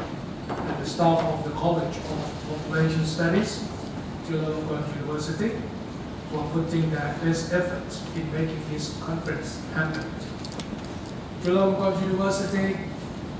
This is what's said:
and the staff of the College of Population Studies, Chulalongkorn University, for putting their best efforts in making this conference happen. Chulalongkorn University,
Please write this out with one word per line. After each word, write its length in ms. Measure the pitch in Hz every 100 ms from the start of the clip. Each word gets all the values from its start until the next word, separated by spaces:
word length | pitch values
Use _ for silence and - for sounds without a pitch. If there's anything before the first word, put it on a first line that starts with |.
| - - - - -
and 300 | - 170 -
the 60 | -
staff 340 | - 165 165
of 200 | 160 151
the 80 | 151
College 460 | 147 170 160 - -
of 480 | - - - - -
Population 560 | 151 156 160 160 160 160
Studies, 600 | - 165 196 226 - - - - - - - -
Chulalongkorn 680 | 156 156 156 156 151 147 147
University, 500 | 147 151 160 156 220 - - - - - - - -
for 160 | 151 151
putting 360 | 160 156 165 156
their 240 | 147 143 -
best 280 | 165 156 -
efforts 520 | 180 180 180 - - - 165
in 160 | 156
making 300 | 156 160 156 151
this 260 | 151 - -
conference 580 | 160 165 160 135 - - -
happen. 320 | 160 160 156 - - - - - - - - - - - - - -
Chulalongkorn 600 | 175 190 190 190 196 185
University, 760 | 190 185 196 202 - 196 190 - - - - - -